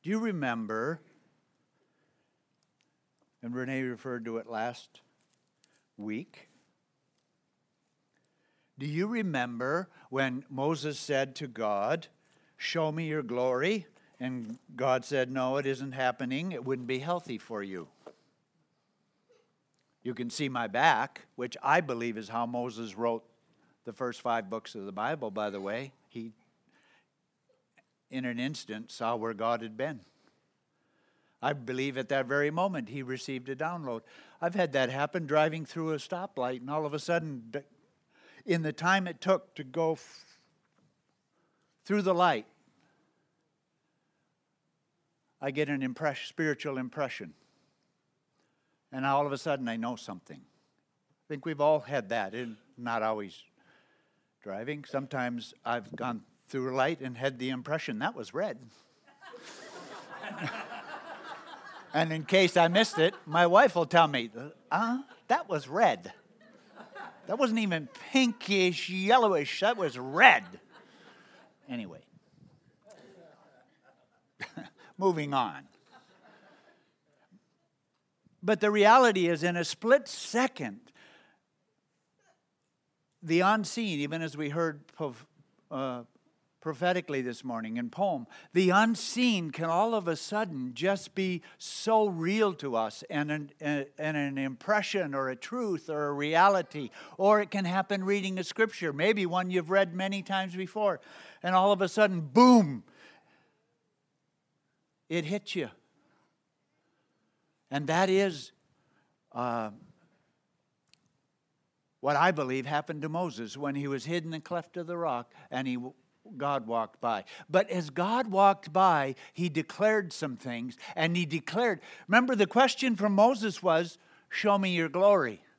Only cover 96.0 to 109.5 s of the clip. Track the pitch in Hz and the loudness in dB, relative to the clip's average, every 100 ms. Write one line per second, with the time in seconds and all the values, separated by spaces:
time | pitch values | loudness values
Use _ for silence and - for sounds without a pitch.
96 | 147 143 147 165 196 190 165 151 123 - | -2 -2 2 6 6 6 -2 -8 -10 -12
97 | - - 190 208 202 196 180 185 185 196 | -18 2 6 6 2 -2 0 0 0 -2
98 | 185 202 190 185 - - 220 - 170 143 | 0 0 0 -4 -6 0 0 0 -4 2
99 | 190 208 175 180 180 180 160 196 190 180 | 2 2 0 -2 0 -2 4 4 4 0
100 | 190 196 180 196 190 180 185 214 208 160 | -4 -4 -4 -4 -4 -6 -6 0 0 0
101 | - - - - 175 185 196 196 190 - | -8 -20 -20 -8 2 6 6 4 2 4
102 | 208 175 151 156 254 240 160 123 - - | 4 4 4 8 10 10 8 -2 -12 -20
103 | - - _ _ _ _ _ _ _ _ | -20 -20 _ _ _ _ _ _ _ _
104 | _ _ _ _ _ _ _ _ _ _ | _ _ _ _ _ _ _ _ _ _
105 | _ 170 156 202 202 180 120 - _ _ | _ -4 -2 -4 -4 -6 -6 -10 _ _
106 | _ _ _ _ _ _ _ _ _ _ | _ _ _ _ _ _ _ _ _ _
107 | _ _ _ _ _ _ _ 139 147 165 | _ _ _ _ _ _ _ -4 0 2
108 | 190 190 196 151 - _ _ _ _ _ | 4 4 2 -2 -14 _ _ _ _ _
109 | _ _ _ 120 123 | _ _ _ -6 -4